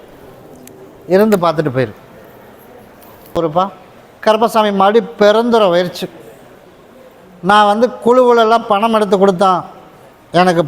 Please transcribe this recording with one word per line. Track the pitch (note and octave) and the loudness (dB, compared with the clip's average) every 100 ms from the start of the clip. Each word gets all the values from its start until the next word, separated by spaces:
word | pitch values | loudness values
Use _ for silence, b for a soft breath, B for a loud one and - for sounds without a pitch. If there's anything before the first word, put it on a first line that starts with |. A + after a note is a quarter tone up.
| - - - - - - - - - - - | -20 -20 -20 -20 -20 -20 -20 -20 -20 -20 -2
இருந்து | F#3 A3 G3 | 0 2 0
பார்த்துட்டு | E3+ D#3 D3+ B2+ | -2 -2 -4 -4
போயிரு. | A#2 - - - - - - - - - - - - - - - | -6 -8 -20 -20 -20 -20 -20 -20 -20 -20 -20 -20 -20 -20 -12 -6
ஒருப்பா, | E3 D#3 G3 - - - - - | -4 -4 -6 -8 -20 -20 -20 -6
கருப்பசாமி | A3 A3 A3+ A3 G#3+ G3 | -2 0 0 0 0 0
மறுபடி | F#3+ A3 A3+ - | 0 0 -2 0
பெருந்துறை | G#3 G#3+ A#3 A3+ G3+ | 0 2 0 0 0
போயிடுச்சு. | E3+ F3+ - F#3 - - - - - - - - - - - - - F3 | 0 -2 -8 -14 -16 -20 -20 -20 -20 -20 -20 -20 -20 -20 -20 -20 -8 0
நான் | G#3 G#3 | 2 2
வந்து | G#3+ A#3+ - | 0 -2 -2
குழுவுலெல்லாம் | A3 B3+ B3 A#3 A3 A3+ - | 0 2 4 4 2 0 0
பணம் | A#3+ A3+ A3 | -2 0 -2
எடுத்து | G#3 G3 | 0 0
கொடுத்தான், | G3 F3 F#3+ F3 - - - - - - _ E3 | 2 2 0 0 -6 -16 -20 -20 -20 -20 _ 0
எனக்கு | F#3 E3+ | 0 0